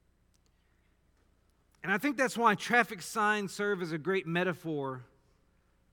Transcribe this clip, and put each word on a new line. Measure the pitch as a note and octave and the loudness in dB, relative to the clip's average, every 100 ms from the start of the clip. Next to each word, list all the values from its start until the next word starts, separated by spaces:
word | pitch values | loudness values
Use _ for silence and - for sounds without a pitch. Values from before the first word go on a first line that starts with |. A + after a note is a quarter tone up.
| _ _ _ _ _ _ _ _ _ _ _ _ _ _ _ _ _ _ | _ _ _ _ _ _ _ _ _ _ _ _ _ _ _ _ _ _
And | E3+ | -2
I | G3+ | 0
think | C#4+ B3+ | 0 0
that's | B3+ A3+ | 0 4
why | A#3 | 4
traffic | G3 - A#3+ A3+ G#3 | 4 4 4 4 -2
signs | - A3+ G#3 G#3 G3+ | -6 0 2 2 -2
serve | - G#3 G3 | -4 -2 -2
as | F3 | -2
a | D#3+ | -4
great | C#3+ F#3+ D#3+ | -2 -2 0
metaphor | E3+ F#3 D#3+ E3 D3+ C3+ B2+ B2 _ _ _ _ _ _ _ _ | 0 0 -2 -4 -4 -4 -6 -12 _ _ _ _ _ _ _ _